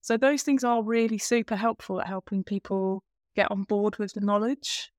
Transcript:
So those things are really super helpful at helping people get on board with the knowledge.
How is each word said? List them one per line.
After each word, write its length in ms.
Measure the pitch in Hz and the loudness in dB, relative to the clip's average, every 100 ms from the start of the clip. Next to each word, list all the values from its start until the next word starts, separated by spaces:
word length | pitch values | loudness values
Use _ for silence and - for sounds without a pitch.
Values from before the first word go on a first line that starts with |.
So 160 | - 226 | 0 2
those 260 | 269 285 | 4 2
things 200 | - 277 | 2 2
are 180 | 247 233 | 2 0
really 340 | 214 233 226 220 | 2 2 2 0
super 380 | - 240 214 202 | 0 0 0 -2
helpful 440 | 226 - - 185 | -2 -2 -6 -6
at 80 | - | -4
helping 360 | 190 - 196 | -8 -4 -4
people 600 | 190 196 - 196 190 190 _ _ _ - | -2 -6 -4 -2 -2 -4 _ _ _ 0
get 160 | 196 | 0
on 120 | 196 | 0
board 340 | 196 208 208 - | 0 2 2 0
with 160 | 202 | -6
the 80 | 208 | -2
knowledge. 720 | 202 208 226 277 - - - | 2 2 2 -2 -4 -6 -8